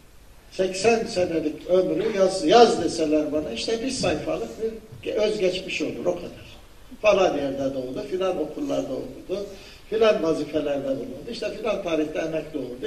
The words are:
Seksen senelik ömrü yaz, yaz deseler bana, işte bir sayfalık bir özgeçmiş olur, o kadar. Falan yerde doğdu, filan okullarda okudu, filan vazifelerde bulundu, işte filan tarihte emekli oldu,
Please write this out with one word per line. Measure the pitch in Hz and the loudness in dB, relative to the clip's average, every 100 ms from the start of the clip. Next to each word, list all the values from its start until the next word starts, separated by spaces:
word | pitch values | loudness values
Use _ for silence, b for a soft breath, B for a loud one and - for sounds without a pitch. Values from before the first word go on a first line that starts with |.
| - - - - - | -20 -20 -20 -20 -10
Seksen | - 190 - 226 220 190 | -2 -2 2 4 4 2
senelik | 180 170 160 147 - - | 0 0 0 -2 -4 2
ömrü | 185 170 160 220 202 | 4 4 2 0 4
yaz, | 190 180 | 2 4
yaz | 160 226 233 156 | 6 10 10 8
deseler | 160 170 156 151 143 | 0 0 2 2 2
bana, | 147 151 | -2 -4
işte | 117 - 226 | -6 -4 -2
bir | 269 | -2
sayfalık | - - 151 - 160 226 214 220 226 - - | -2 0 0 -2 -4 -6 -6 -6 -6 -12 -12
bir | - | -4
özgeçmiş | 214 214 214 185 - - - | 0 0 2 0 0 -4 -4
olur, | 143 - 175 | -4 -2 -2
o | |
kadar. | 180 - - - - - - - 254 | -2 -6 -14 -18 -20 -20 -20 -20 0
Falan | 214 196 175 143 | 4 6 4 2
yerde | 139 139 135 | -2 -2 -4
doğdu, | 131 127 - 139 | -4 -6 -8 -6
filan | 180 190 160 | -2 -2 -2
okullarda | 151 - 143 135 - | -4 -4 -4 -2 -4
okudu, | 131 - - - 190 202 B B B - | -6 -8 -12 -8 -6 -6 B B B -6
filan | 220 220 202 | 2 4 4
vazifelerde | 160 151 147 156 143 139 135 | 2 0 -2 -2 -2 -2 -2
bulundu, | 135 - - - | -4 -6 -10 -10
işte | 226 208 - | -8 -6 -4
filan | 233 196 | -4 -2
tarihte | 175 156 151 175 | -2 0 0 -2
emekli | 160 156 - 147 | -4 -4 -6 -8
oldu, | 123 123 | -8 -8